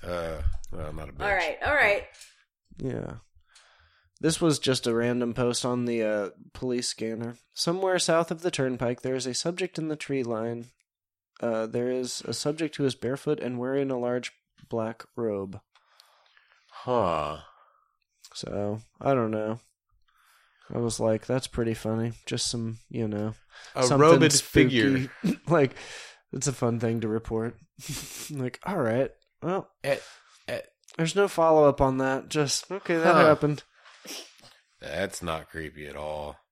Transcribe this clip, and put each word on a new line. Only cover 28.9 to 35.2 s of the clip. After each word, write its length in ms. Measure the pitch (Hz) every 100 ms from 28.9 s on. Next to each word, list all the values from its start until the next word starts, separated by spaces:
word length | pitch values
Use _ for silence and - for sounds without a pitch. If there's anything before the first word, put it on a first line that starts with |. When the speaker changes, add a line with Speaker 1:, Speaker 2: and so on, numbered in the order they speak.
| 117 135 - _ _
Speaker 3:
Well, 260 | 151 185 - _
Speaker 1:
At, 180 | - 139 - - _ - -
at 180 | 120 - _ _ -
Speaker 3:
there's 180 | 165 190
no 120 | 202
follow-up 540 | - 160 156 147 135
on 160 | 135 131
that. 320 | 131 135 -
Just, 420 | 151 139 - -
okay, 240 | 190 - 170
that 180 | 165 160
Speaker 1:
Huh. 100 | 156
Speaker 3:
happened. 380 | 147 147 147 - _ - - - - - - - - _ _
Speaker 1:
That's 420 | - 78 98 -